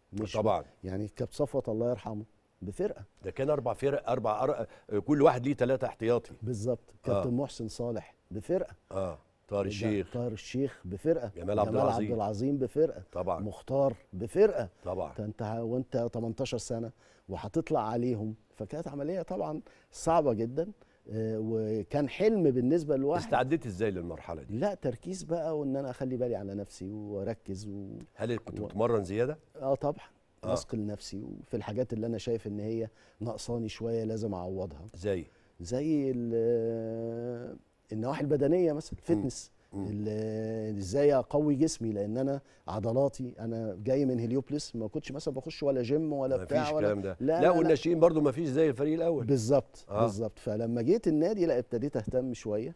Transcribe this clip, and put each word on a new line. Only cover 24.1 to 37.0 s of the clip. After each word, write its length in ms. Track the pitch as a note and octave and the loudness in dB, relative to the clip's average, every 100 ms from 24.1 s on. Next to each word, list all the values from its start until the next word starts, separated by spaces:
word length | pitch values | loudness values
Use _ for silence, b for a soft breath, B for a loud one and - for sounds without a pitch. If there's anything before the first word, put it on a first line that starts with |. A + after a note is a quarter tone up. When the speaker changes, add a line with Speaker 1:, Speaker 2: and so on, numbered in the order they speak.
| D2+ - E2 | -8 -8 -10
Speaker 2:
دي؟ 140 | C2+ G#2+ | -6 -2
Speaker 1:
لا، 140 | G3+ | -2
تركيز 500 | F#3+ C#3+ A#2+ E3+ F#3 | -2 -4 -4 -6 -8
بقى، 360 | D3+ E3+ D#3+ D#3 | -4 -4 -2 -2
وان 160 | C#3 C3+ | -2 -2
انا 140 | C#3 | -4
اخلي 280 | B2 C3 B2+ | -4 -4 -2
بالي 180 | B2 G#2 | -2 -2
على 200 | G2 G2+ | -4 -6
نفسي 360 | G2 - F#2+ | -8 -10 -10
واركز 760 | G#2+ G#2 G2+ G2+ A2+ - F#2+ G#2 | -8 -6 -4 -4 -6 -8 -8 -8
و 200 | G2+ G2 A2 - - | -10 -10 -12 -16 -8
Speaker 2:
هل 220 | A2+ A#2 | -4 -4
كنت 220 | - G#2 | -6 -8
Speaker 1:
و 60 | G2+ | -6
Speaker 2:
بتتمرن 380 | G2 A#2 A2+ | 0 2 2
زيادة؟ 340 | F#2 G#2 B2+ D3+ _ - | 2 0 -2 -4 _ -6
Speaker 1:
اه، 140 | C3+ C#3 | -2 0
طبعا. 300 | D3 D3+ - _ _ _ | 0 -4 -10 _ _ _
Speaker 2:
آه. 60 | F#2 | -4
Speaker 1:
واثق 260 | F2 - A2+ | -4 -2 -4
لنفسي، 480 | G#2 G#2 - G2 | -4 -6 -8 -10
وفي 340 | - G1+ - A#2+ | -10 -12 -8 -8
الحاجات 360 | - - B2 | -4 -4 -2
اللي 140 | A2+ A2+ | -2 -4
انا 100 | A2+ | -4
شايف 300 | - A#2 A2 | -2 -4 -4
ان 120 | G#2 | -6
هي 300 | G#2+ A2+ A2 b b b | -4 -4 -6 b b b
ناقصاني 500 | A2+ A2 - A#2+ A2 | -8 -6 -6 -4 -4
شوية 340 | - A#2 A#2 | -6 -4 -2
لازم 300 | A2 A2 G#2+ | -2 -2 -4
اعوضها. 480 | F#2+ F2+ F#2+ F#2 D2+ F#2 | -4 -4 -6 -6 -10 -16
Speaker 2:
زي؟ 320 | - G2+ F#2+ D#2 b b - | -6 -2 -2 -4 b b -14
Speaker 1:
زي 500 | E2+ B2 D3+ D3+ C3+ B2 | -4 -2 2 2 2 0
ال-، 1400 | A#2 A2+ A2+ A#2+ A2+ A#2 A2+ A2+ | 0 2 4 2 2 -2 -4 -4